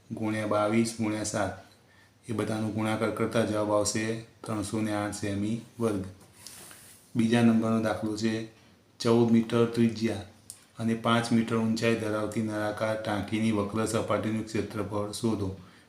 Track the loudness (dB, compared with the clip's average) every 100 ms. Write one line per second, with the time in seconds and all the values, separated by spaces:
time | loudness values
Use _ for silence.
0 | -14 -6 -4 -2 0 0 2 2 0 -2
1 | -2 -2 -2 -2 -2 -6 -16 _ _ _
2 | _ _ -6 -4 -2 -2 -2 -2 -2 0
3 | -2 -2 0 0 0 0 0 2 0 -2
4 | -4 -6 -10 _ -8 -6 -4 -4 -2 -2
5 | -4 -4 -4 -2 -2 -4 -8 -4 -2 -2
6 | -6 -12 -20 -20 -20 -20 -20 -20 -20 -20
7 | _ 0 4 6 6 6 4 2 0 -2
8 | -4 -2 -2 -2 -6 -16 _ _ _ -2
9 | 4 6 6 4 4 2 2 4 2 2
10 | -2 -2 -10 -18 -20 -20 _ -6 -2 0
11 | 2 2 4 2 2 0 0 2 2 2
12 | 0 -2 -2 -2 -2 -2 -4 -2 -2 -2
13 | -2 -2 -2 0 2 0 0 -2 0 0
14 | 0 -2 -2 -4 -4 -4 -4 -6 -4 -4
15 | -4 -2 -2 -2 -4 -8 -16 -20